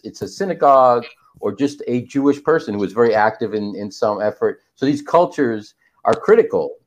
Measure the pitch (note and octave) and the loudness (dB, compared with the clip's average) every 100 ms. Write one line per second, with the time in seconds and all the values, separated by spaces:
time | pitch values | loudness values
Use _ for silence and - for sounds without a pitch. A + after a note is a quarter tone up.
0 | - - - - G3 D3+ C#3+ C3+ B2+ A#2+ | -18 -14 -14 -8 -6 0 4 6 6 2
1 | - - _ _ G#2 G2 C#3+ C#3+ - B2 | -2 -16 _ _ -8 -2 -4 -4 -6 -6
2 | - C#3 C#3 C#3+ - D#3+ - G#2 G2 G2+ | -4 -2 0 0 0 -2 -2 -4 -4 0
3 | A#2 G#2+ A2 A2 A2 G#2+ G#2 F#2+ G2+ - | 2 4 2 0 -6 -4 -6 -8 -12 -4
4 | A2 G#2 G#2 - A2 - _ _ C#3 D3 | -2 0 -4 -2 -4 -4 _ _ -4 -4
5 | - E3+ F3 E3 B2 A2 G#2+ _ _ _ | 0 2 2 0 -2 -4 -10 _ _ _
6 | - A2+ - A#3 - F2+ C#2+ - | -2 0 2 2 2 -2 -4 -10